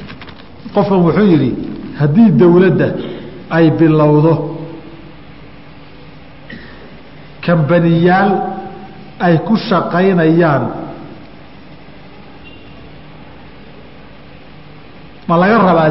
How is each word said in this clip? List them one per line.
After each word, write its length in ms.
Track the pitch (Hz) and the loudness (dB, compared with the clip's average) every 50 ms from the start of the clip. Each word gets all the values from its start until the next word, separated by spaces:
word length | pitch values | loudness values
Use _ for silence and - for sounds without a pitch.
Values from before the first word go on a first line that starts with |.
| - - - - - - - - - - - - - - - | -18 -20 -20 -20 -20 -20 -20 -20 -20 -20 -20 -20 -12 -4 -2
Qofkan 240 | 202 190 196 196 180 175 | -2 0 0 2 2 2
wuxuu 220 | 160 147 185 214 190 | 2 2 2 2 4
yidhi, 180 | 165 135 131 117 - - - - - - - - - - | 4 2 2 0 -4 -6 -8 -10 -12 -12 -14 -12 -6 -2
haddii 320 | 147 143 151 226 233 196 | -2 0 4 4 4 4
dawladda 560 | 151 - 180 170 175 180 190 180 143 - 139 - - - - - - - - - - - - - | 6 4 4 6 6 4 4 4 2 0 -2 -2 -4 -6 -10 -10 -12 -14 -16 -18 -18 -18 -10 -4
ay 200 | 160 170 165 156 | 0 2 2 2
bilowdo 600 | 151 - 165 160 156 151 151 151 147 151 151 165 156 - - - - - - - - - - - - - - - - - - - - - - - - - - - - - - - - - - - - - - - - - - - - - - - - - - - - - - - - - - - - - | 4 4 2 4 4 4 4 4 4 4 4 2 2 0 -4 -8 -10 -12 -14 -14 -16 -18 -18 -20 -20 -20 -20 -20 -20 -20 -20 -20 -20 -20 -20 -20 -20 -20 -20 -20 -20 -20 -20 -20 -20 -20 -20 -20 -20 -20 -20 -20 -20 -20 -20 -20 -18 -18 -18 -20 -20 -20 -20 -20 -20 -20 -20 -20 -20 -20 -20 -20 -16 -8
kambaniyaal 880 | - 170 175 165 147 135 175 175 170 170 165 165 175 185 180 190 202 - - - - - - - - - - - - - - - - - - - | -2 -2 0 0 0 0 0 2 2 2 2 2 2 2 2 2 2 0 0 -2 -4 -6 -10 -10 -14 -14 -16 -18 -18 -20 -20 -20 -20 -18 -10 -4
ay 180 | 185 175 165 156 - | 0 0 0 0 0
ku 100 | - 226 | -2 -4
shaqaynayaan, 1040 | - - - 185 165 - - 160 175 190 196 185 170 160 160 165 170 170 156 139 127 117 110 - - - - - - - - - - - - - - - - - - - - - - - - - - - - - - - - - - - - - - - - - - - - - - - - - - - - - - - - - - - - - - - - - - - - - - - - - - - - - - - - - - - - - - - - - - - - | -4 -2 -2 -2 -2 -2 -2 -2 0 0 0 2 2 2 2 2 2 2 2 0 -2 -2 -6 -8 -10 -14 -14 -16 -18 -18 -20 -20 -20 -20 -20 -20 -20 -20 -20 -20 -20 -20 -20 -20 -20 -20 -20 -20 -20 -20 -20 -20 -20 -20 -20 -20 -20 -20 -20 -20 -20 -20 -20 -20 -20 -20 -20 -20 -20 -20 -20 -20 -20 -20 -20 -20 -20 -20 -20 -20 -20 -20 -20 -20 -20 -20 -20 -20 -20 -20 -20 -20 -20 -20 -20 -20 -20 -20 -20 -20 -20 -20 -20 -20 -20 -20 -20 -20 -20 -20 -20 -20 -12 -4 -2
ma 80 | 165 | 0
laga 220 | 175 185 202 233 220 | 2 2 2 2 2
rabaa 320 | 190 185 170 165 160 156 | 2 2 2 2 2 0